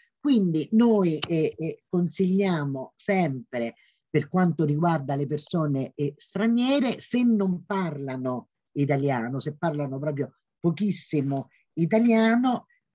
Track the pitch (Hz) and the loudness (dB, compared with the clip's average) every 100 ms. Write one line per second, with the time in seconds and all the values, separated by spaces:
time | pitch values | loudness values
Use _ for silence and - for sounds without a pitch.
0 | _ _ 294 240 185 156 156 220 233 214 | _ _ 2 2 2 0 2 4 6 4
1 | 180 151 - 165 151 - 160 - _ 180 | 2 0 -2 0 0 -2 -8 -8 _ -2
2 | 175 - 185 190 196 165 143 135 131 - | -2 0 2 2 2 0 -2 -4 -8 -8
3 | - 190 165 131 117 123 117 - _ _ | -2 0 0 -4 -6 -6 -6 -8 _ _
4 | _ 151 147 180 180 147 151 147 170 160 | _ -2 0 2 2 2 0 2 0 0
5 | 139 143 139 147 - 175 151 135 135 - | -2 -4 -4 -6 -4 -2 0 -2 -4 -4
6 | 147 147 - 190 226 233 254 285 269 214 | -6 -6 -8 -2 0 2 2 2 0 -4
7 | - 240 240 214 190 180 - 196 175 139 | -2 0 2 2 2 -2 -4 -4 -4 -6
8 | 139 131 127 123 - _ _ 147 139 139 | -8 -6 -4 -6 -8 _ _ -4 0 0
9 | 139 127 117 135 151 147 170 147 143 135 | 0 0 -2 -4 -6 -4 -4 -2 -4 -4
10 | 147 143 131 _ _ _ 170 151 202 - | -4 -4 -6 _ _ _ -2 0 -2 -4
11 | - 151 139 139 - _ _ - 165 220 | -4 -2 -2 -4 -6 _ _ -4 0 4
12 | 233 226 226 240 254 240 - _ _ | 4 4 4 4 2 -2 -6 _ _